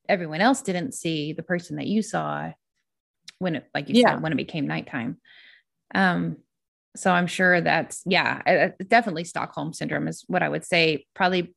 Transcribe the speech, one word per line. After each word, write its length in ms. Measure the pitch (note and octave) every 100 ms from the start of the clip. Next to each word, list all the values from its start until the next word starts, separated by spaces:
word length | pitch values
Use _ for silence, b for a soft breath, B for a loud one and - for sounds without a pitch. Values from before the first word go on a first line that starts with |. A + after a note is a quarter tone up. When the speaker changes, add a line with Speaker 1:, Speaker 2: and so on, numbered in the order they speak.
| -
Speaker 1:
everyone 340 | F#3+ E3 D#3
else 220 | A3+ B3+
didn't 300 | - F3+ F3 -
see 380 | E3 D#3 D3+
the 100 | D#3
person 320 | E3 F3 E3+ D3+
that 100 | C#3
you 140 | G#3+
saw 500 | G#3+ E3+ D3+ D3 D#3+ - _ _ _ _ _ _ - -
when 180 | F#3 D#3
it, 100 | -
like 140 | C#3+ C#3+
you 60 | A#3+
Speaker 2:
Yeah. 180 | A3+
Speaker 1:
said, 80 | -
when 80 | D#3
it 60 | C3+
became 280 | - E3 C#3+
nighttime. 500 | D#3+ - C3+ A#2+ E3+ _ b b b b _ _
Um, 440 | - F#3+ F3 E3+ D#3 _ _ _ _ _ -
so 160 | F#3+
I'm 160 | F3+ F3
sure 340 | - F#3 F3
that's, 400 | E3 D#3+ - - F3
yeah, 340 | F3+ B2 - - F3 F3 -
uh, 40 | G3
definitely 360 | A#3 A3 D#3+
Stockholm 500 | E3+ - - - E3
syndrome 340 | - D#3 D3+ D#3
is 160 | E3 -
what 140 | F3+
I 80 | D#3
would 160 | D3+ -
say. 400 | F3 D#3+ D3+ -
Probably 400 | - F#3 F#3 F3